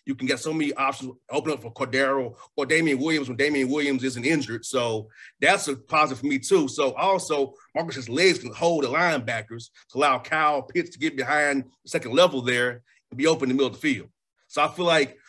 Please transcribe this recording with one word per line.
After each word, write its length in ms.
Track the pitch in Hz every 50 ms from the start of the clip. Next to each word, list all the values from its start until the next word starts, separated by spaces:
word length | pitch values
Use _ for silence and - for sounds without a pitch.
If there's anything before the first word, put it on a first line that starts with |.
| -
You 100 | - 135
can 120 | 113 135
get 140 | 131 139 127
so 120 | - 160 156
many 220 | 160 151 143 135
options, 380 | 131 135 139 139 - 131 127 123 _ _ -
open 220 | 117 147 143 156 147
up 100 | 123 -
for 100 | 117 110
Cordero 640 | - 139 123 117 135 135 131 139 135 127 117 113 - - - -
or 100 | - 143
Damian 320 | 127 156 165 165 156 139 127
Williams 300 | 139 165 160 151 139 127
when 100 | 123 117
Damian 320 | 139 151 151 139 131 127
Williams 340 | 139 151 147 143 135 127 120
isn't 220 | 131 120 120 117
injured. 400 | 147 165 156 127 110 113 113 -
So 420 | - - 127 120 117 113 110 107 - _ - - - _ -
that's 280 | 135 156 190 202 - 151
a 80 | 139
positive 420 | 123 - - 156 151 151 139 131 110
for 80 | 120
me 120 | 147 143 131
too. 300 | - - 196 180 151 131
So 240 | 120 - 143 131 120
also 600 | 123 160 196 196 180 - - 156 143 139 131 - - - _ -
Marcus's 360 | 147 170 165 - 139 123 117
legs 300 | 117 143 180 190 170 -
can 120 | 113 120 107
hold 320 | - 170 170 170 156 139
the 40 | 120
linebackers 840 | 131 156 180 180 160 135 113 110 117 113 107 - 113 113 117 - _ - - _ -
to 60 | 123
allow 200 | 147 147 131 123
Kyle 420 | - - 160 156 151 151 151 139
Pitts 300 | 127 - - 175 165 170
to 80 | - 117
get 180 | 143 156 143
behind 480 | 135 127 117 147 151 147 143 139 135 127 - _ _ _
the 40 | -
second 240 | - 165 - 120 120
level 300 | 151 180 180 156 131 120
there 400 | 123 123 123 123 123 120 120 _ _ _ _ _ -
and 60 | -
be 100 | 123 139
open 180 | 160 160 160 139
in 40 | 127
the 60 | 127
middle 140 | 139 135 123
of 120 | 104 -
the 140 | - 151 131
field. 160 | 101 85 - _ _ _ _ _ _ _ _
So 140 | - 147 147
I 60 | 151
feel 160 | - - 180
like 320 | 170 165 156 143 131 - _ _